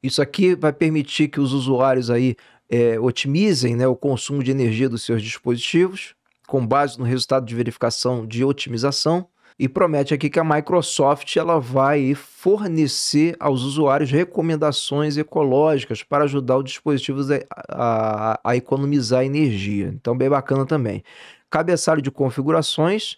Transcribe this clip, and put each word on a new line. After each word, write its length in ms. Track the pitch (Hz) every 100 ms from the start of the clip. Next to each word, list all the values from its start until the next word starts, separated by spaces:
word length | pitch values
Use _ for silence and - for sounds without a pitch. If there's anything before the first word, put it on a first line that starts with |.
Isso 180 | 131 -
aqui 320 | 143 - 185
vai 200 | 170 151
permitir 560 | 143 160 156 139 - 151
que 100 | 147
os 120 | 135
usuários 600 | 139 127 127 131 127 120
aí, 240 | 120 127 113 _ _ _
é, 300 | 120 120 113
otimizem, 760 | 123 117 139 151 208 156 123 117
né, 120 | 131
o 80 | 123
consumo 480 | 143 127 - 143
de 80 | 127
energia 360 | 135 120 110 131
dos 140 | 117
seus 220 | - 117
dispositivos, 920 | 107 - - 120 - 165 185 190 - _ _ _ _
com 220 | 135 117
base 320 | 135 143 120
no 60 | 120
resultado 420 | 127 120 131 120
de 80 | 117
verificação 720 | 120 - 120 - 123 123 110
de 160 | 117
otimização. 840 | 135 139 - 120 135 139 160 170 180 _ _ _
E 60 | 131
promete 460 | - 180 151 139
aqui 160 | 147 151
que 100 | 170
a 40 |
Microsoft 920 | 160 151 147 180 151 - 139 147 - -
ela 240 | 170 165
vai 560 | 123 131 135 147 131 139
fornecer 1200 | - - 180 208 202 160 147 - - 147 160 165
aos 200 | 147 135
usuários 480 | 131 143 147 139 147
recomendações 1080 | 143 175 - 165 156 151 139 - 147 151 147
ecológicas 840 | 151 156 143 131 156 143 117 110
para 220 | - 143
ajudar 360 | 147 139 127 131
os 40 |
dispositivos 680 | 135 - - 139 135 139 139
a, 100 | 143 - - -
a, 720 | - 120 113 110 107 110 107
a 140 | - 123
economizar 680 | 127 135 139 143 113 127 135
energia. 680 | 143 147 104 101 101 95
Então, 240 | 104 - 123
bem 120 | 135
bacana 360 | 139 - 135 135
também. 380 | 156 113 101 - - - - _
Cabeçalho 520 | 151 165 170 - 160
de 80 | 139
configurações 1080 | - 135 120 139 160 151 - 160 214 -